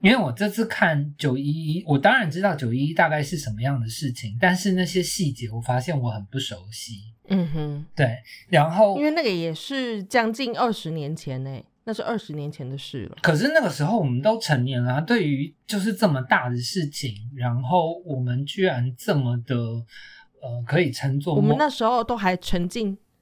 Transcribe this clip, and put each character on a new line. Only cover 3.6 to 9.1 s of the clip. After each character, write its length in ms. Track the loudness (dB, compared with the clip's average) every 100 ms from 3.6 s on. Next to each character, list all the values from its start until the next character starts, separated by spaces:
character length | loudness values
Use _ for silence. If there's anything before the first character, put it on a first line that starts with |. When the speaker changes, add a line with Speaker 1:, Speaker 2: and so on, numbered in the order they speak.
Speaker 1:
样 180 | -2 -2
的 80 | -2
事 220 | -4 -6
情， 260 | -6 -8 0
但 140 | 2
是 180 | 2 2
那 120 | 0
些 160 | 0 0
细 300 | -2 -2 -2
节 180 | -2 -8
我 100 | -8
发 180 | -2 -2
现 180 | 0 -2
我 140 | -2
很 140 | -4
不 120 | -6 -8
熟 300 | -6 -10 -14
悉。 420 | -14 -14 -14 -16 -20 -2
Speaker 2:
嗯 200 | 0 0
哼。 340 | -2 -4 -6 -10
Speaker 1:
对， 240 | 0 0 0 -12 -20 2
然 200 | 4 4
后 300 | 6 4 6
Speaker 2:
因 60 |
为 80 | 2